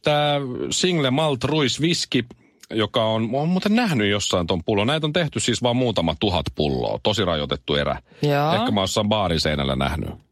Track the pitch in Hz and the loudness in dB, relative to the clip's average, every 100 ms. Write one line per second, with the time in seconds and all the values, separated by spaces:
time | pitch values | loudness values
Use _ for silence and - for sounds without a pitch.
0 | - 147 147 143 135 123 71 - 185 175 | 2 2 2 0 -4 -6 -4 0 0 2
1 | 135 131 156 131 131 156 135 - 156 165 | 2 2 0 0 0 2 0 0 0 0
2 | - 127 120 - _ _ - 110 107 123 | 0 -2 -2 -10 _ _ -8 -2 0 2
3 | 110 110 113 131 156 185 202 214 240 139 | 2 0 0 0 0 0 2 2 2 0
4 | 104 104 - 95 85 92 - 104 107 156 | 2 0 0 0 0 -2 0 0 2 0
5 | 151 156 156 113 - 113 123 120 127 101 | 0 -2 -2 -2 -2 0 0 2 0 0
6 | 85 80 107 87 71 - 76 64 57 53 | 0 0 0 0 -4 -2 -2 0 -2 -2
7 | - 107 92 80 71 71 - 73 69 67 | -2 0 0 0 -2 -4 -2 0 0 -4
8 | _ - 147 143 147 180 247 104 95 - | _ -4 0 2 2 0 0 0 0 0
9 | 104 107 92 80 78 76 69 65 69 76 | 0 0 2 0 0 0 -2 0 -2 -2
10 | - - _ | -6 -10 _